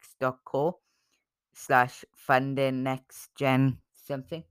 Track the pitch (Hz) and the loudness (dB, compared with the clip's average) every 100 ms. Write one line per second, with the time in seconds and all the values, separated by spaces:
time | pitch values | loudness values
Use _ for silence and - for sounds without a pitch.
0 | - - 131 131 - 135 160 180 _ _ | -20 -4 -4 -4 -6 -2 -2 -4 _ _
1 | _ _ _ _ _ - - 131 123 - | _ _ _ _ _ -18 0 2 2 -4
2 | - _ - 131 135 135 135 131 131 131 | -20 _ 2 2 2 -2 -2 -2 -4 -6
3 | _ - - - 139 131 135 120 _ _ | _ -20 -20 -4 0 4 2 0 _ _
4 | - 135 131 165 - | -10 -10 -8 -14 -16